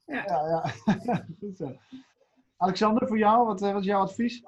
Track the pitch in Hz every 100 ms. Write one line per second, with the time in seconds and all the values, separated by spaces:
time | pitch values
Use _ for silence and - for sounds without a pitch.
0 | - 254 196 165 156 165 - - - -
1 | 247 180 - - 208 185 143 - _ -
2 | - _ _ _ _ _ 185 185 214 233
3 | - 214 208 233 226 190 202 196 190 208
4 | 254 - 233 -